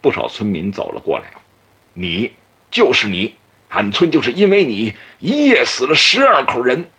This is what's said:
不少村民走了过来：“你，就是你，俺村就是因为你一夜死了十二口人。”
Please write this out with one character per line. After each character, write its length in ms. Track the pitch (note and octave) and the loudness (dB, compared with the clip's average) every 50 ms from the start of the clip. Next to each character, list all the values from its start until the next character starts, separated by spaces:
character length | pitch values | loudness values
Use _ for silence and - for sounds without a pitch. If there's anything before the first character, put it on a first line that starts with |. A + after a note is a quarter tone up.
不 100 | - E3 | 0 0
少 160 | - - - | 0 0 -6
村 220 | - - - G#2 G#2+ | -8 -6 -6 -4 -4
民 220 | F#2+ D#2+ E2+ G2+ | -4 -4 -4 -6
走 200 | G2 - - - | -6 -6 -8 -8
了 80 | - - | -10 -8
过 200 | - - C#2+ - | -4 -4 -4 -4
来 120 | - - - - _ _ _ _ _ _ _ _ _ _ _ | -4 -12 -20 -20 _ _ _ _ _ _ _ _ _ _ _
：“你， 400 | F2 F2+ F2 E2+ F#2+ A#2 - - _ _ _ _ _ _ _ | -10 -8 -6 -4 -4 -4 -6 -8 _ _ _ _ _ _ _
就 200 | - B3 A3+ - | 0 0 2 2
是 160 | - - - | 2 0 -2
你， 280 | G#2 F#2+ F2+ G2 - - _ _ _ _ _ _ _ | -4 -4 -4 -4 -6 -8 _ _ _ _ _ _ _
俺 220 | - F2+ G#2+ G2+ | -4 -4 -4 -2
村 180 | G#2 - F3 E3 | 0 0 0 2
就 140 | D#3 D3+ - | 2 0 0
是 80 | B2+ | 0
因 180 | A#2+ F3+ G#3 G3 | 0 2 2 4
为 160 | G3 G3+ F#3 | 4 4 2
你 300 | C3 G#2+ G2 A2+ A#2 G#2+ - - - - _ | 0 -2 -4 -4 -6 -6 -10 -20 -20 -20 _
一 260 | - D#3+ C4+ D4 D4 | -4 -2 0 2 4
夜 180 | C#4 A#3+ C3+ B2 | 4 4 4 2
死 220 | - - - B2+ | 0 -2 -4 0
了 80 | C#3+ D#3 | 0 2
十 320 | D3 - - - A#3+ C#4 | 2 2 2 2 4 4
二 180 | C4+ G#3 C#3+ C3 | 4 4 4 2
口 200 | - - B2 B2 | 0 -2 0 0
人。” 260 | B2+ B2+ D#3 F3 - _ | 0 0 0 -4 -12 _